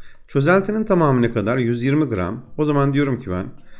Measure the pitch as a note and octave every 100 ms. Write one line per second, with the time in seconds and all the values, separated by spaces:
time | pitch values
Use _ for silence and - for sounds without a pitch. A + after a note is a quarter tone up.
0 | - - - C#3+ C#3+ F#3+ G3 G#3+ G#3+ F#3
1 | D3+ B2+ A#2 A2 G2+ C3 A#2 A#2+ B2+ D3
2 | C#3+ G#2 F2 - - - D3+ C#3+ C#3 C#3+
3 | C#3+ A#2 G2 F2+ - - - -